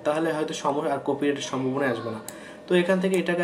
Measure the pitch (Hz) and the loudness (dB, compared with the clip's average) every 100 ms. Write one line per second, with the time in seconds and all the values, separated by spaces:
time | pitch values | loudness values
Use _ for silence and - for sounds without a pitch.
0 | - 151 160 151 151 143 151 143 160 139 | -2 0 0 0 -2 -2 -2 0 0 0
1 | 143 139 143 135 - 131 131 135 139 113 | 0 0 2 0 -2 -2 -2 0 0 0
2 | 113 110 - - - - - 180 175 190 | -4 -8 -10 -14 -14 -12 2 4 4 2
3 | 190 185 175 175 | 2 2 2 0